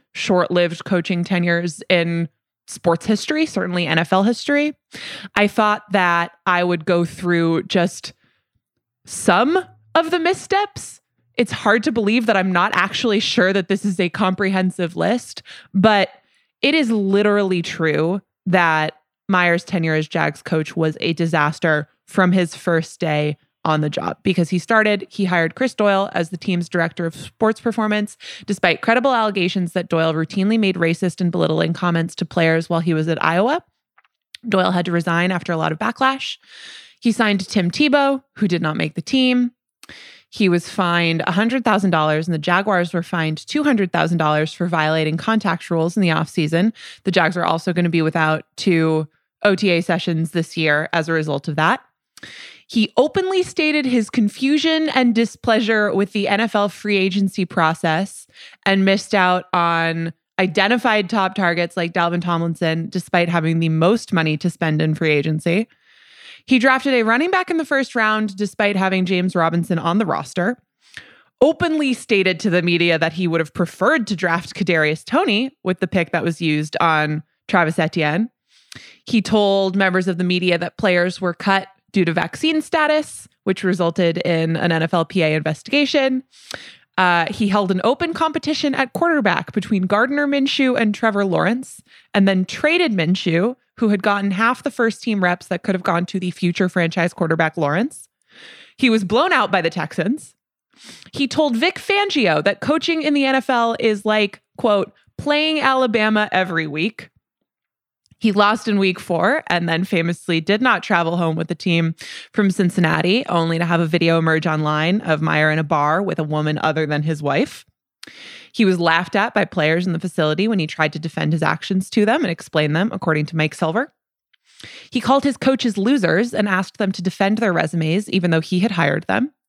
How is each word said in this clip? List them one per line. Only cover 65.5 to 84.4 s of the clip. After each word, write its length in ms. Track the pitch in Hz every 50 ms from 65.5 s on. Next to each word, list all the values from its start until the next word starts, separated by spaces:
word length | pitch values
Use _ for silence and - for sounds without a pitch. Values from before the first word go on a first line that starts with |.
| 170 196 226 - _ _ _ _ _ _ - - - - - - - - _ -
He 100 | 254 254
drafted 380 | 214 269 262 262 - 277 262
a 80 | 247 220
running 260 | 220 226 247 311 359
back 220 | 381 370 370 -
in 60 | 359 320
the 80 | 311
first 280 | - 294 269 262 - -
round, 420 | 247 220 214 214 214 214 208 190
despite 400 | 190 208 196 - - 214 202 202
having 300 | 190 190 190 190 185 185
James 300 | 175 190 180 180 185 -
Robinson 420 | 180 165 165 165 175 170 - 185 165
on 220 | - 165 175 208
the 80 | 226 180
roster. 500 | - 78 - - - - 175 202 247 - _ _ _ _ _ _ - - - - - _ _ _ _ -
Openly 540 | 254 302 320 311 349 330 311 311 294 269 247
stated 460 | - - - 226 196 185 185 180 165
to 100 | - 214
the 140 | 170 180 165
media 340 | 175 170 170 170 175 165 160
that 160 | 156 165 165
he 140 | 170 185 170
would 120 | 160 165
have 140 | 160 156 -
preferred 540 | - 180 165 - - 185 233 311 320 214 -
to 80 | 214
draft 400 | 165 185 170 165 180 175 - -
Kadarius 500 | - 190 160 175 160 156 151 156 156 -
Toney 500 | - - 294 392 320 202 214 254 262 - _ -
with 160 | 185 180 -
the 80 | - -
pick 240 | - 190 170 -
that 120 | - 165 -
was 180 | 170 165 -
used 340 | 170 156 151 151 156 151 - -
on 420 | - 165 160 151 151 151 151 151 - _ _ _ _ -
Travis 300 | - 185 170 156 160 -
Etienne. 520 | 165 156 - 170 156 147 151 180 226 240 _ _ _ _ _ _ _ - - - - - - _ -
He 160 | - - 220
told 540 | 190 - 220 214 208 196 196 196 196 190 180
members 320 | 196 196 190 180 185 180 185
of 100 | 180 165
the 60 | 185
media 340 | 180 180 180 175 180 175 170
that 200 | 175 175 _ -
players 440 | - 196 180 175 175 185 180 -
were 140 | 190 180 170
cut 320 | - - 202 196 190 185 - _ _ _ _
due 140 | - 202 175
to 80 | 165 160
vaccine 480 | 175 165 165 - - - 311 320 311
status, 640 | 302 - - 320 302 294 302 311 302 - - - - - _ _ -
which 200 | 202 190 - -
resulted 540 | 185 180 170 180 170 170 - 180 170 165 170
in 360 | - - 170 165